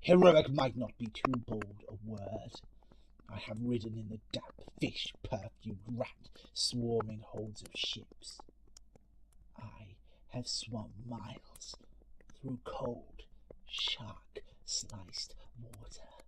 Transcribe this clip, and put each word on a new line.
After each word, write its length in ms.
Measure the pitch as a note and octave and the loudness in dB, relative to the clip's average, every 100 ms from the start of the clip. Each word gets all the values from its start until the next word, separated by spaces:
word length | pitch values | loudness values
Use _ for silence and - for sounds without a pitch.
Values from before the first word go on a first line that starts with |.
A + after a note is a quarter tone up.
Heroic 480 | - F3+ F3+ D#3 C#3+ | 12 12 12 12 10
might 260 | C#3 C3+ A2 | 6 4 2
not 200 | A2 - | -4 -2
be 100 | A#2 | -6
too 340 | - - B2+ - | 2 4 4 0
bold 360 | A2 G#2 G2+ - | -4 -4 -8 -12
a 60 | G#2 G#2+ | -10 -8
word. 520 | G#2+ G2 G#2+ A#2+ - - - - - - - - | -6 -6 -6 -8 -14 -16 -18 -20 -20 -20 -20 -12
I 100 | G#2 | -10
have 220 | - G#2+ | -6 -4
ridden 380 | A#2+ A#2+ A2 A2 | 0 0 0 -6
in 100 | G#2+ | -8
the 120 | A2 - | -10 -8
damp, 300 | - - - - - | -8 -8 -16 -18 -4
fish-perfumed, 1000 | - - - - - B2+ F#2+ - A2+ G2+ G#2 | -4 -2 -8 -8 -6 -4 -6 -10 -10 -10 -6
rat-swarming 1300 | A#2+ - - - - - - - B2 A#2 A#2 A2 A2 A2 | -4 -4 -6 -18 -20 -14 -2 0 0 2 2 2 -6 -8
holds 360 | - A2+ G#2 | -8 -8 -8
of 60 | - | -10
ships. 640 | - - - G2+ - - - - - - - - - - - - - - - | -4 -2 -2 -8 -16 -16 -16 -18 -20 -20 -20 -20 -20 -20 -20 -20 -20 -20 -16
I 400 | G#2+ - G#2 - - - - | -14 -14 -16 -18 -20 -20 -10
have 180 | C3 B2 | -6 -2
swum 460 | - - A2+ A2 G#2 A#2+ | -4 -4 -6 -6 -10 -10
miles 680 | A#2 - - - - - - - - - - - - | -8 -8 -12 -14 -16 -14 -16 -18 -20 -20 -20 -16 -12
through 200 | - B3 | -6 -6
cold, 580 | - - - - - - - - - - - | -6 -4 -4 -4 -10 -16 -18 -20 -18 -18 -8
shark-sliced 1700 | - - - A2 G#2+ - - - - - - - G2 F2+ - - - - A#2+ | -2 -2 -2 -6 -10 -12 -14 -14 -16 -6 -4 -4 -8 -8 -8 -8 -10 -14 -14
water. 580 | A#2 - - - - - | -14 -12 -14 -14 -16 -18